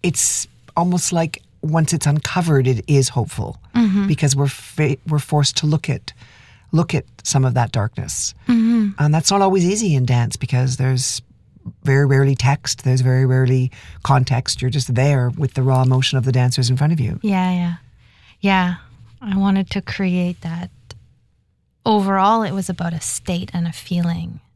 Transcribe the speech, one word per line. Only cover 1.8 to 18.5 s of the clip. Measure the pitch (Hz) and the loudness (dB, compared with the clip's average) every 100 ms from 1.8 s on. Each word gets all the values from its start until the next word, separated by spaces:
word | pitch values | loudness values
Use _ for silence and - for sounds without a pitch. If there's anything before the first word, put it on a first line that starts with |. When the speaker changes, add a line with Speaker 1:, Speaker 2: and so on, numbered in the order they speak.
| 156 | 2
Speaker 1:
it's | 156 147 | 0 2
uncovered, | 147 - 185 170 143 127 | 0 0 -2 2 2 2
it | 117 - | 0 2
is | 143 131 | 2 2
hopeful | - 107 - - - - | -2 -4 -6 -10 -12 -6
Speaker 2:
Mm-hmm. | 240 226 196 196 | 0 2 2 0
Speaker 1:
because | 151 147 135 | 0 2 2
we're | 139 | 0
fa-, | - - - 147 151 - | -4 -12 -2 -2 -2 -2
we're | 151 | -4
forced | - 151 139 - | 0 0 0 0
to | 151 | -2
look | 156 - | -2 -2
at, | 127 - - - - - - - | -6 -8 -20 -20 -20 -20 -20 -2
look | 156 165 | 0 0
at | 165 - - | -2 -6 -12
some | - 139 131 | -2 0 2
of | |
that | 123 117 | 0 0
darkness. | 117 104 - - - - - - | -2 -4 -6 -8 -8 -8 -8 0
Speaker 2:
Mm-hmm. | 233 226 233 208 196 | 2 4 2 0 0
Speaker 1:
And | 147 | 0
that's | 156 160 | 2 2
not | 196 | 2
always | 196 190 | 4 4
easy | 175 214 214 | 2 0 2
in | 143 | 0
dance | 123 123 117 - | 2 2 0 -4
because | - 123 127 127 | -2 0 0 0
there's | 131 131 131 - - - _ - - - | 0 0 -2 -6 -12 -20 _ -18 -18 -6
very | - 135 | 2 4
rarely | 143 135 139 | 4 4 2
text, | 135 151 143 - - | 2 0 0 -4 -4
there's | 131 127 | 0 2
very | 127 127 | 2 2
rarely | 131 127 127 131 127 - - - | 4 2 2 2 0 -6 -20 -10
context. | - 135 127 120 - - | 0 2 2 -2 -2 -4
You're | 127 | -2
just | 151 127 | -2 -2
there | 120 139 139 123 | 0 2 2 0
with | 131 135 | -2 -4
the | - | 0
raw | 131 131 | 2 2
emotion | 127 131 135 135 | 2 2 0 -2
of | 123 | 0
the | |
dancers | 127 123 123 120 | 2 2 0 0
in | 127 | 0
front | 151 | 0
of | 165 | 0
you. | 117 - | -2 -4
Speaker 2:
Yeah, | 214 190 185 | -2 0 0
yeah. | 180 175 170 - _ _ _ _ _ | -2 -4 -6 -14 _ _ _ _ _
Yeah. | 196 | 0